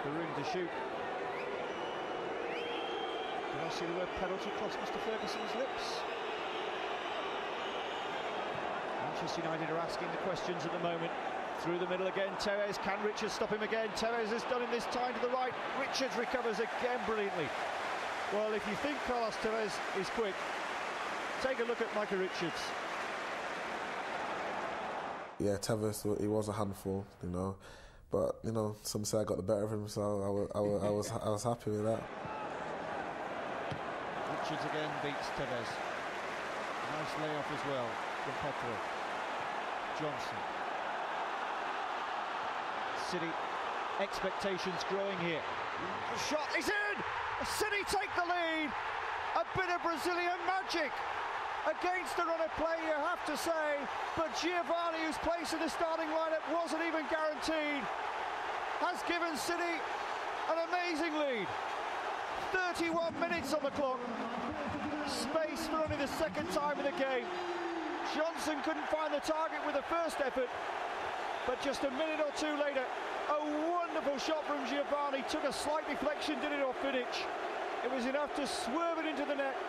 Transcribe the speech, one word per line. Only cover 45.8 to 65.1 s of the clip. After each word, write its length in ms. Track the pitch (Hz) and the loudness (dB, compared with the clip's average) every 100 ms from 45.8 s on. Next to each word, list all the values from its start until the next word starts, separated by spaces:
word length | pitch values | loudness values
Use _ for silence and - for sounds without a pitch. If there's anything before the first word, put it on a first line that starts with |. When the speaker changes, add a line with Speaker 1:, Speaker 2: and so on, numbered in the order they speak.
| 180 - - - - | -2 -2 -2 0 0
Speaker 1:
Shot 180 | 302 277 339 | 0 2 2
is 120 | 311 | 2
in! 340 | 415 415 381 - - - - - - | 2 2 0 -2 -2 -2 -2 0 2
City 260 | 427 415 381 | 2 2 2
take 220 | 403 381 - | 0 2 0
the 100 | 349 | 2
lead! 420 | 359 330 320 302 - - - - - - - | 2 2 2 0 0 -2 -2 -2 -2 0 0
A 80 | 330 - | 2 2
bit 120 | 370 | 2
of 120 | 349 | 2
Brazilian 560 | 339 330 339 349 349 349 349 | 2 0 2 2 2 2 2
magic 460 | 381 381 339 294 - - - - - - - - | 0 2 0 0 0 -2 -2 -2 -2 -4 -2 0
against 480 | 311 359 359 311 - | 0 2 0 0 0
the 80 | |
run 180 | 339 330 | 2 2
of 100 | 320 - | 0 2
play, 220 | 320 330 320 | 0 2 2
you 80 | |
have 300 | 302 311 349 - | 2 2 0 0
to 100 | 294 | 0
say, 420 | 330 330 302 285 269 - - - | 2 2 4 2 0 -2 -2 0
but 140 | 320 - | 0 2
Giovanni, 600 | 311 359 302 339 339 320 320 | 2 2 2 2 2 2 0
whose 120 | - | 0
place 340 | 285 339 320 | 2 2 0
in 60 | 320 | 0
the 100 | 311 | 0
starting 380 | - 330 320 320 | 2 2 2 2
lineup 320 | 320 320 320 285 | 2 2 2 2
wasn't 280 | 320 330 320 339 | 2 2 2 2
even 180 | 320 294 | 2 2
guaranteed, 760 | 320 311 302 - 320 302 285 220 - - - - - - - - - | 2 2 2 2 2 2 0 0 -2 -2 -2 -2 -2 -2 -2 -2 0
has 240 | 330 359 - | 0 0 0
given 280 | 349 339 311 | 2 2 0
City 420 | - 339 349 330 - - - - - - - | 0 0 2 0 -2 -2 -2 -2 -2 -2 0
an 80 | 330 330 | 2 2
amazing 440 | 359 349 311 339 302 | 2 2 2 2 2
lead. 280 | 294 240 175 - - - - - - - - - - | 2 2 0 -2 -2 -4 -4 -2 -2 -2 -4 -4 0
Thirty-one 680 | 370 359 339 330 330 330 320 | 0 0 2 2 2 0 0
minutes 340 | 339 339 285 | 0 0 2
on 80 | 302 | 0
the 100 | 277 | 0
clock. 280 | - 277 247 240 226 233 226 233 - 285 - 302 294 | 0 0 0 -2 -4 -4 -2 -4 -2 -2 -2 -2 -2
Space 600 | 285 | -2